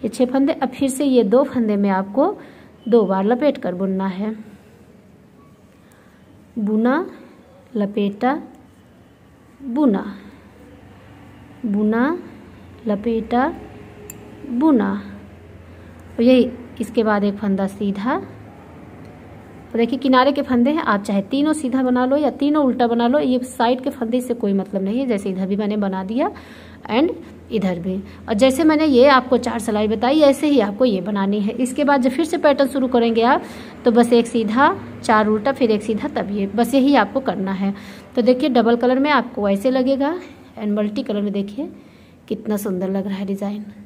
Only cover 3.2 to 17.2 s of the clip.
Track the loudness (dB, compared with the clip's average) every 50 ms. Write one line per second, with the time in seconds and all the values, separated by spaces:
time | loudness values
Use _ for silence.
3.2 | 2 0 0 2 2 0 0 0 -4 -8 -4 -4 -2 -2 -2 -2 -2 -4 -4 -4
4.2 | -6 -6 -6 -8 -14 -18 -20 -20 -20 -20 -20 -20 -20 -20 -20 -20 _ -20 -20 -20
5.2 | -20 -20 _ -20 -20 -20 -20 _ _ -20 _ _ _ _ -20 _ _ -20 _ _
6.2 | -20 _ -20 -20 -20 -14 -8 -6 -4 0 0 2 2 2 2 0 -2 -6 -10 -18
7.2 | -20 -20 -20 -20 -20 -20 -20 -20 -20 -10 -6 -4 -4 -4 -2 -2 -2 -2 -4 -2
8.2 | -2 -2 -2 -2 -6 -14 -20 -20 -20 -20 -20 _ -20 -20 -20 -20 -20 _ -20 _
9.2 | -20 _ -20 -20 _ -20 -20 _ -12 -6 -2 2 2 2 2 2 -2 -8 -14 -16
10.2 | -18 -20 -20 -20 -20 -20 -20 -20 -20 -20 -20 -20 -20 -20 -20 -20 -20 -20 -20 -20
11.2 | -20 -20 -20 -20 -20 -20 -20 -10 -6 -2 -2 0 0 2 2 2 0 0 -2 -4
12.2 | -8 -14 -20 -20 -20 -20 -20 -20 -20 -20 -20 -12 -6 -4 -4 -2 -2 -2 -2 -2
13.2 | -2 -2 0 0 0 0 -2 -6 -14 -18 -18 -20 -20 -20 -20 -20 -20 -20 -20 -20
14.2 | -20 -20 -20 -18 -12 -6 -4 2 4 4 4 4 2 0 -4 -6 -8 -12 -16 -18
15.2 | -18 -20 -20 -20 -20 -20 -20 -20 -20 -20 -20 -20 -20 -20 -20 -20 -20 -16 -4 2
16.2 | 4 6 6 6 6 2 0 -10 -16 -18 -10 -10 -10 -4 -2 0 0 2 2 2